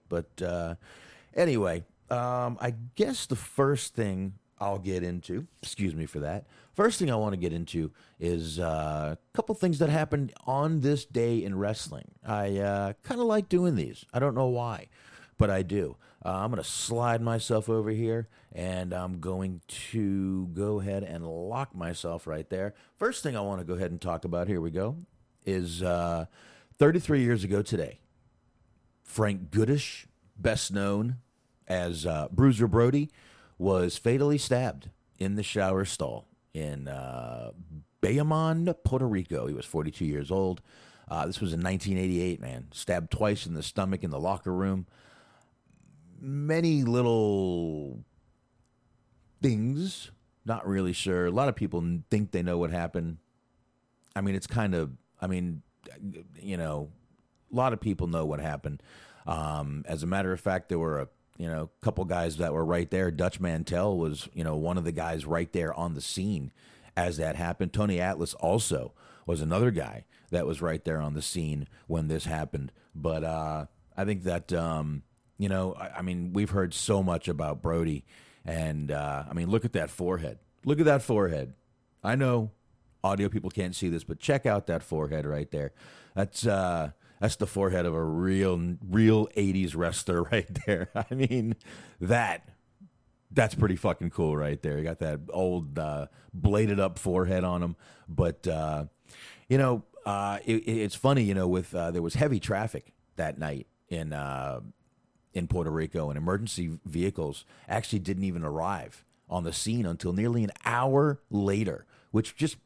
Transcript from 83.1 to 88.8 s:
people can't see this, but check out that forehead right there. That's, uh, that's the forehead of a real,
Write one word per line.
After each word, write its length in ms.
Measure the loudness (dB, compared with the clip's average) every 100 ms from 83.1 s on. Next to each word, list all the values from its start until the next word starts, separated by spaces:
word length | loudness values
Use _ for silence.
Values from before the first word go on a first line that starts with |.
| 2 2
people 220 | 0 -4
can't 240 | -2 -2
see 140 | -2 -2
this, 160 | -2
but 160 | -4 -8
check 260 | 0 2 4
out 220 | 2 2
that 160 | -4
forehead 420 | -2 -2 0 -2 -2
right 240 | -4 -4
there. 220 | -4 -6 -8 -20 -20 -12
That's, 320 | -2 -2 0 2
uh, 460 | 2 2 0 -2 -6 _ -2
that's 160 | 0 0
the 100 | -2
forehead 400 | 2 2 2 2
of 80 |
a 100 | 0
real, 720 | 0 0 2 4 4 2 0 -4